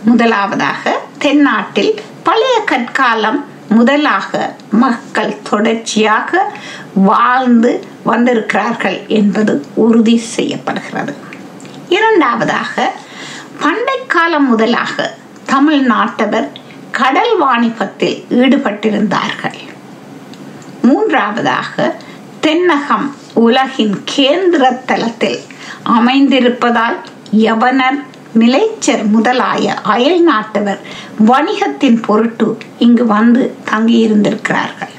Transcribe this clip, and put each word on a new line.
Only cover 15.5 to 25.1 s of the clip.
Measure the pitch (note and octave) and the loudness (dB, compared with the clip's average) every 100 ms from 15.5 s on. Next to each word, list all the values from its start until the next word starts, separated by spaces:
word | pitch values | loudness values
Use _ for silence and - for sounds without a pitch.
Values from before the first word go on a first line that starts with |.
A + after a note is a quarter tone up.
| C#4 C#4+ D4 | 2 4 2
நாட்டவர் | C4 G#3 G3+ - G#3+ G#3+ C#4 - - - - | 2 0 -2 -2 -2 -2 -4 -10 -20 -20 -12
கடல் | - C4 C4+ A#4 G#4+ | -2 0 0 0 2
வாணிபத்தில் | C#4 A#3+ A#3 A3+ G3+ - F3+ - - | 2 2 0 -2 -8 -2 -4 -4 -2
ஈடுபட்டிருந்தார்கள். | A#3+ C4 D4 - G#3 A3 G3+ - - G#3 - - - - - - - - - - - - - - - | 2 4 2 0 -2 -2 0 -2 -2 -4 -6 -10 -12 -18 -20 -20 -20 -20 -20 -20 -20 -18 -18 -18 0
மூன்றாவதாக, | A#3 D#4+ G#4+ C#4+ G3+ G#3+ - C3 - - B3 D#4+ - - - - | 2 4 2 0 -2 -2 -2 -2 -4 -4 -4 -4 -14 -20 -20 -4
தென்னகம் | D#4 D#4+ F4+ D4 C#4+ A3 - - - | 0 2 2 0 0 -2 -2 -8 -6
உலகின் | - A#3 C4 C4 - G#3+ F#3+ - - | 2 4 4 0 -2 -2 -2 -6 0
கேந்திர | C4+ E4 F#4+ E4 B3 A#3 | 2 2 2 4 2 0
தலத்தில் | - G3 A3+ | -4 -2 -2